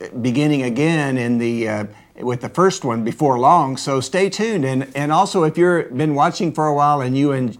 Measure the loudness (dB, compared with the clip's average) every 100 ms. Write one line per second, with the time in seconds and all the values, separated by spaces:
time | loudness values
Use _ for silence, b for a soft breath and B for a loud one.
0 | -12 -4 -2 0 0 0 0 0 0 0
1 | 0 -2 0 0 0 -2 -4 -4 -8 B
2 | B -10 -6 -6 -4 2 2 0 -4 -4
3 | -4 0 0 4 4 4 2 -4 -4 -4
4 | -2 -2 -2 -2 -2 -2 -2 -2 -4 -4
5 | 0 2 2 2 0 2 2 2 -2 -2
6 | 0 2 0 0 -2 0 0 2 2 2
7 | 0 0 2 0 -2